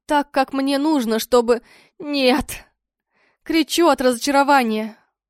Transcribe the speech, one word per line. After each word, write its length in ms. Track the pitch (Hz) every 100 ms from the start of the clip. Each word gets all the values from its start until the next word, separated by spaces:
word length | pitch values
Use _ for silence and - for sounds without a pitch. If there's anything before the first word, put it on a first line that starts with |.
так, 260 | - 294 285
как 220 | 277 262
мне 260 | 269 269 277
нужно, 400 | 302 294 226 220
чтобы... 440 | - 247 226 233 - _ _ -
Нет! 680 | 302 285 254 277 - - - _ _ _ _ _ _ _
Кричу 440 | - 320 285 - 339
от 140 | 269
разочарования. 960 | 254 233 285 277 277 277 226 214 220 - _ _